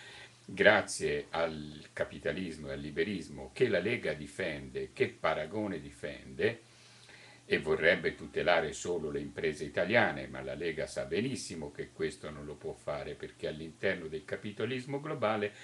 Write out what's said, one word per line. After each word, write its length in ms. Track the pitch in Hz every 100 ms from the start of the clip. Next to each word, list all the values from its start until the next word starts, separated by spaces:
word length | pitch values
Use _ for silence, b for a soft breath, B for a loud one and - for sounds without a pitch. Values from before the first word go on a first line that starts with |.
| B B B B -
grazie 800 | 95 98 104 - - 78 73 -
al 580 | 82 82 78 76 76 76
capitalismo 760 | - - - - 78 90 78 71
e 40 |
al 80 | 69
liberismo 720 | 73 73 90 95 76 69 67
che 160 | - 123
la 120 | 92
Lega 340 | 98 120 80
difende, 800 | 73 73 - 90 73 67 67 65
che 140 | - 123
Paragone 720 | - 82 78 78 107 104 82
difende, 920 | 71 - 78 65 - 67 104 117 B B B B B B B B -
e 60 | 87
vorrebbe 560 | 76 78 78 92 -
tutelare 580 | - - - 73 85 76
solo 380 | - 90 87 78
le 100 | 71
imprese 440 | 71 - 80 76
italiane, 600 | 73 - 90 117 95 71 65
ma 140 | 65
la 140 | 65
Lega 320 | 67 85 76 69
sa 180 | -
benissimo 680 | 67 85 127 123 - 85 73
che 200 | - -
questo 380 | - 78 - 80
non 160 | 73 73
lo 80 |
può 180 | 71 80
fare, 420 | - - 73 71
perché 320 | 71 73 - 80
all'interno 600 | 78 80 - 101 87 80
del 180 | 78
capitalismo 760 | - 98 107 101 113 127 135 139
globale 520 | 151 147 107 110 104 B